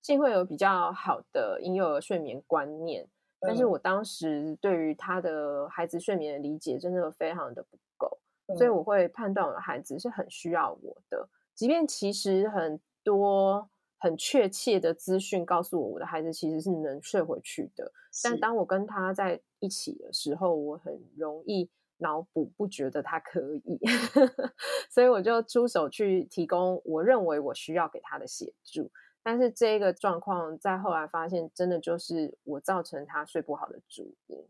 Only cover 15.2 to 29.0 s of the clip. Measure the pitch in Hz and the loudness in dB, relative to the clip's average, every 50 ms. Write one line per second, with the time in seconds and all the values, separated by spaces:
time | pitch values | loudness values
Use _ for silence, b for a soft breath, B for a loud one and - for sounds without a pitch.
15.2 | 190 - - 190 170 175 180 170 180 180 - 175 139 208 - 170 165 160 170 160 | 0 0 -2 -2 0 2 0 0 0 0 -2 -2 -2 -2 -4 -6 -8 -6 -6 -4
16.2 | 156 165 160 - - 156 160 160 160 190 185 160 156 151 135 143 - - - 202 | -4 -4 -6 -4 -4 -2 -2 -2 -2 -2 -2 -2 -2 -4 -6 -6 -10 -4 0 0
17.2 | 165 165 147 - - - - - 202 190 _ - - - b b b b b - | 0 0 -2 -8 -8 -12 -8 -8 -8 -10 _ -12 -12 -12 b b b b b -4
18.2 | - 240 233 - - 220 233 226 185 170 190 190 202 208 214 202 185 185 190 196 | -2 -2 0 0 0 0 2 0 0 2 0 -2 -2 -2 -4 -4 -2 -2 -2 0
19.2 | 196 185 175 170 _ _ _ _ - 196 196 - - - - - - - - - | 0 -2 -2 -4 _ _ _ _ -6 -6 -4 -6 -8 -8 -10 -12 -14 -8 -8 -6
20.2 | - 147 143 165 190 180 170 156 147 147 147 165 _ 160 147 147 - 123 _ 147 | -4 -4 -2 0 2 2 2 2 0 -4 -6 -8 _ -12 -12 -12 -14 -20 _ -8
21.2 | 160 156 151 156 190 180 208 190 175 175 _ _ _ _ _ _ 165 160 151 156 | -6 -6 -6 -8 -6 -2 -2 -2 -2 -2 _ _ _ _ _ _ -4 -2 -2 -2
22.2 | 170 _ _ 170 151 - _ _ 208 196 196 - 139 135 127 151 - - - 156 | -6 _ _ -4 -4 -4 _ _ -6 -6 -4 -4 -4 -4 -2 -4 -4 -4 -4 -6
23.2 | - - - 180 151 139 151 143 - - 175 - - 226 240 240 247 233 - 277 | -6 -4 -6 -6 -4 -4 -6 -8 -6 -6 -6 -2 0 2 2 2 0 2 6 6
24.2 | 277 254 - - - 247 - _ - 554 571 554 - - - - 247 254 247 208 | 6 6 6 -2 -6 -6 -6 _ -6 -4 -4 -4 -4 0 4 6 8 8 8 6
25.2 | 185 214 233 233 226 - - 247 240 247 - 185 156 139 - - 214 202 190 185 | 4 4 2 2 2 2 2 2 2 4 2 2 0 0 0 0 2 2 4 2
26.2 | - - - - 175 156 185 175 180 185 185 175 - - 160 156 165 214 262 240 | 0 -2 -4 -4 -2 0 2 2 2 2 0 0 -2 -2 -2 2 6 6 6 6
27.2 | 196 170 156 147 143 139 113 - - - 160 175 170 156 - - - - 143 143 | 6 2 0 0 0 -2 -6 -6 -8 -4 -2 0 0 -2 -4 -10 -12 -10 -12 -10
28.2 | - - - - - - - _ _ - - - - - B B | -10 -10 -12 -10 -12 -12 -14 _ _ -12 -8 -8 -8 -8 B B